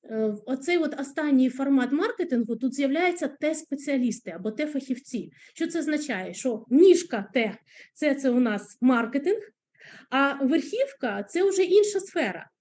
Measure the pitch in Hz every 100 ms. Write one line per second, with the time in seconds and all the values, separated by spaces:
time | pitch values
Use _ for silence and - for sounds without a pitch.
0 | - 220 220 208 - 262 - 349 311 -
1 | 269 - 302 269 262 262 269 269 254 285
2 | 415 - 349 247 226 226 254 269 277 294
3 | 359 349 285 - 302 311 - 285 294 269
4 | 247 202 196 175 196 220 302 294 262 247
5 | - 240 - _ - - 330 339 285 294
6 | 294 202 185 180 262 220 - 254 381 339
7 | - 240 - 254 220 196 _ - - -
8 | 302 277 269 240 240 202 - - 254 247
9 | 226 277 320 427 - _ _ _ - -
10 | - 262 277 277 269 320 - 453 554 -
11 | 240 202 202 339 392 381 349 381 415 381
12 | 392 339 233 170 - _